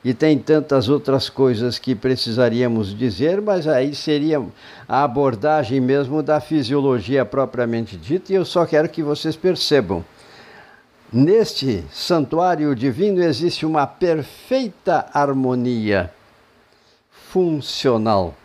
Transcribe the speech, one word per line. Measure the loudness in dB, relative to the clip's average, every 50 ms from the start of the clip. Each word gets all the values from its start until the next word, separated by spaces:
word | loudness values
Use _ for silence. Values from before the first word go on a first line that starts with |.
E | _ -2 0
tem | 2 4 4 4 2
tantas | 2 2 2 2 2 2 0 2 2 2
outras | 0 0 2 0 0 0 0 -4
coisas | -2 0 2 2 2 0 -2 -4 -4 -4
que | -4 -4 -4
precisaríamos | -2 0 -2 -2 0 -2 -4 0 2 2 2 2 2 0 0 0 0 -2 -4 -4
dizer, | -4 -4 -4 -2 0 0 0 0 0
mas | 0 -2 -2 -2 0 0
aí | 0 0 0 -2 -4
seria | -6 -4 -2 -2 0 0 0 0 -2 -2 -6 -12 -18 -20 -20 -20 -20 -10 -2
a | 0 0 0
abordagem | 0 0 0 0 0 0 0 0 0 2 2 0 0 0 0
mesmo | 2 2 2 0 0 0 -2 -4
da | 0 0 0 0
fisiologia | 0 0 -2 -2 0 0 0 0 2 2 0 0 -2 0 0 0
propriamente | 0 0 0 -2 -2 -2 -2 -2 -2 -2 -2 -4 -4 -6 -10 -14
dita, | -6 -4 -4 -4 -2 0
e | 0
eu | 0 0
só | 0 0 0 0
quero | 2 2 2 0 0
que | -2 -4
vocês | -4 -4 -4 -4 -4 -6 -6
percebam. | -2 0 -2 0 0 0 2 2 2 2 0 -4 -6 -6 -10 -20 -20 -20 -20 -20 -20 -20 -20 -20 -20 -20 -20 -20 -20 _ _ _ _ _ -4
Neste | 2 2 4 6 6 4 4 2 -2 -4 -2 -2 -2 -2 -4 -10
santuário | -12 -10 -2 0 0 0 0 0 0 0 2 2 0 0 0 0 0
divino | 0 -2 -2 -2 0 0 0 2 2
existe | 2 0 0 0 -2 -2 -2 -2 -4
uma | 0 0 0 0
perfeita | 0 -2 -2 0 0 0 -2 -4 -8 -14 -20 -6 -2 -2 -2 -2 -4 -8 _ _ 0 0 0 0 -2
harmonia | 0 0 0 2 0 0 0 0 0 0 0 -2 -2 -2 0 0 0 0 0 -2 -10 _ _ _ _ _ _ _ _ _ _ _ _ _ _ _ _ _ _ _ _ -20 -20 -4
funcional. | 0 0 0 2 0 -2 -4 -6 -8 0 2 2 2 2 2 2 2 2 0 -2 -6 -14 _